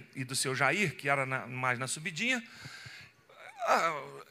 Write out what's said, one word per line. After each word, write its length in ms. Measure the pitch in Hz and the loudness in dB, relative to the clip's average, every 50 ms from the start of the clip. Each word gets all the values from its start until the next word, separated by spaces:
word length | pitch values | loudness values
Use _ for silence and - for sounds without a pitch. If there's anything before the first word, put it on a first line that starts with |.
| - - - | -12 -12 -8
e 80 | 135 127 | -8 -6
do 120 | 123 131 | -2 -2
seu 180 | - - 131 131 | 0 0 2 2
Jair", 420 | 127 139 131 160 208 202 147 - | 4 4 4 6 4 2 2 0
que 120 | - - 139 | 0 2 2
era 160 | 143 139 131 | 2 2 2
na, 220 | 131 131 127 101 | 0 -2 -2 -4
mais 320 | 131 127 127 127 127 123 117 | -6 -4 0 0 2 2 0
na 80 | 131 | 0
subidinha. 580 | 131 - 156 156 190 160 160 226 247 262 240 233 - - - - - - - - - - - - - - _ _ - - - - - 880 807 | -4 -4 -4 -6 -6 -4 0 0 0 0 0 -2 -8 -14 -16 -14 -14 -14 -14 -14 -16 -16 -16 -18 -20 -20 _ _ -20 -20 -18 -18 -18 -8 -4
"Ah, 420 | 698 - - 208 165 165 156 143 139 143 139 139 - - | 2 4 4 6 6 2 0 -2 -6 -10 -12 -16 -16 -8